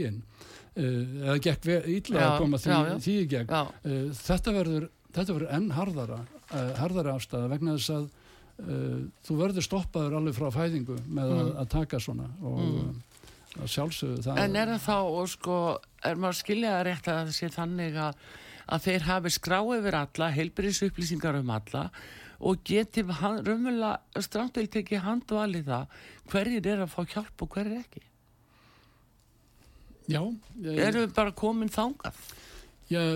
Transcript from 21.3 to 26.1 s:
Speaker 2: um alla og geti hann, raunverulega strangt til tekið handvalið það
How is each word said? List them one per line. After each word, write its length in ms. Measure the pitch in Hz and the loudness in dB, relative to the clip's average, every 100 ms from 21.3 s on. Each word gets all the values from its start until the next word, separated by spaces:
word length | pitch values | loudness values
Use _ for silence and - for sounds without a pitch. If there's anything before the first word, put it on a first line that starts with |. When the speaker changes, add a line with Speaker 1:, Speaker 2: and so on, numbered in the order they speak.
| 143 | 0
Speaker 2:
um 100 | 123 | 0
alla 400 | 110 107 117 180 - - - - - | -2 -2 -4 -6 -8 -18 -18 -18 -2
og 240 | - 185 | 0 0
geti 380 | - 202 220 233 | 2 2 2 0
hann, 420 | 180 151 202 214 | 0 0 0 0
raunverulega 540 | 208 226 254 233 214 - - - | 0 0 2 0 0 -2 -6 -6
strangt 320 | 196 214 247 | -2 -2 0
til 140 | 240 214 | 0 0
tekið 340 | 220 - 202 | 0 0 0
handvalið 640 | 190 240 - 214 208 170 139 | 0 -2 0 0 2 0 0
það 220 | 123 139 - - | -2 -4 -12 -20